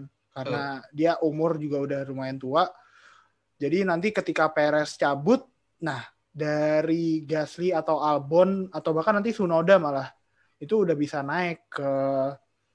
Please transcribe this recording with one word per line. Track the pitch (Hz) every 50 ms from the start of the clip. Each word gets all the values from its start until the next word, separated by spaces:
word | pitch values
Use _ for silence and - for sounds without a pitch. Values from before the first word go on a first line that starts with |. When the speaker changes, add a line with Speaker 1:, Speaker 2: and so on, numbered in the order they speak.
| 139 139 _ _ _ _ -
Speaker 1:
karena | 135 131 135 123 143 139 139 139 131 -
Speaker 2:
Betul. | -
Speaker 1:
dia | - 147 156 165 170 - 165
umur | 156 147 156 160 165 165
juga | 156 147 147 143 139 143 127
udah | 139 139 139 131
lumayan | 135 131 131 131 135
tua. | 135 131 127 135 160 185 - - - - _ _ - - - - _ _ _ _ _ _ _ _
Jadi | - 143 143 160 190 196 185
nanti | 170 165 175 214
ketika | 214 196 180 180 156 165 156 156
Perez | 160 156 147 151 147 151 151 - - -
cabut, | 165 147 143 139 147 185 247 269 - _ _ _ _ _ _ -
nah, | 165 156 135 123 - - _ _ _ _ _ 147
dari | 156 151 151 151 151 151 151 156 156 165 160 170 165 165 160 156 151
Gasly | 139 156 156 151 143 - - 175 180 170
atau | 160 156 - 156 143
Albon | 147 151 147 143 139 135 160 175 185 190 196 196 190 190
atau | - 208 - 170 156
bahkan | 160 160 220 208 208
nanti | 208 233 220
Tsunoda | - 202 175 165 160 165 170 196 185
malah, | 160 147 139 135 131 131 - _ _ _ _ _ _ _ _ -
itu | 151 147 220 220 196
udah | 170 160
bisa | 143 147 143 - 147 139
naik | 139 151 175 180 175 165 - _ _
ke | - 147 143 139 135 135 135 135 139 135 135 139 139 - _ _ _ _ _ _ _